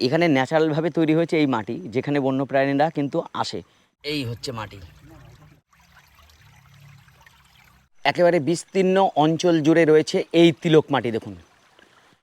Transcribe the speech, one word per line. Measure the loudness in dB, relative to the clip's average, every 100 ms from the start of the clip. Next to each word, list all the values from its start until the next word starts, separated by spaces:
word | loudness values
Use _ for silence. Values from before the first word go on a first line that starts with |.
| -2
এখানে | 0 2 2
ন্যাচারালভাবে | 2 0 0 0 -2 0
তৈরি | 0 0
হয়েছে | 0 0
এই | 0 -2
মাটি, | -6 -10 -6
যেখানে | -6 -4 -2 -2
বন্যপ্রাণীরা | -2 -2 -2 0 0 0 -2
কিন্তু | -4 -6 -6 -8
আসে। | -8 -8 -14 _ _ _
এই | -10 -8 -8
হচ্ছে | -10 -12 -12
মাটি। | -12 -16 -20 -20 -20 -20 -20 -20 -20 _ _ _ _ -20 _ _ _ _ -20 -20 _ -20 -20 -20 _ _ -20 _ _ _ _ _ _ _ -2
একেবারে | 2 2 2 0
বিস্তীর্ণ | -4 -4 -2 0 2 0 2
অঞ্চল | 0 2 0 2 2
জুড়ে | 4 4
রয়েছে | 4 2 -4 -2 4
এই | 4 4
তিলক | 2 2 4
মাটি। | -2 -2
দেখুন, | -4 -8 -16 -20 _ _ _ _ _ _ _